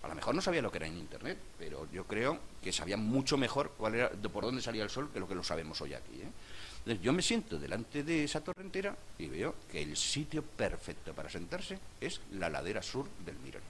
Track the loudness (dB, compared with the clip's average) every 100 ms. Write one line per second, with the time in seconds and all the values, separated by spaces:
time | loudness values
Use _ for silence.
0 | -4 -2 2 4 6 4 4 0 -2 -4
1 | -6 -6 -4 -4 -6 -8 -6 -4 -4 -4
2 | 0 2 4 2 -4 -6 -2 0 2 2
3 | 6 4 6 6 6 4 2 2 2 4
4 | 4 2 -2 0 0 0 0 0 0 0
5 | -2 -2 -2 0 2 0 0 -4 -4 -6
6 | -8 -8 -8 -8 -10 -8 -8 -6 -2 2
7 | 4 6 6 4 2 -4 -2 -2 -2 -2
8 | 2 2 4 0 -2 -6 -4 -2 -2 -4
9 | -10 -8 -6 0 -2 -2 -6 -4 -2 2
10 | 2 2 0 -2 -4 0 0 2 -4 -6
11 | -6 -6 -4 -4 -4 -4 -4 -6 -8 -6
12 | -4 -4 -6 0 0 2 0 0 0 -2
13 | -4 -4 -6 -6 -8 -8 -10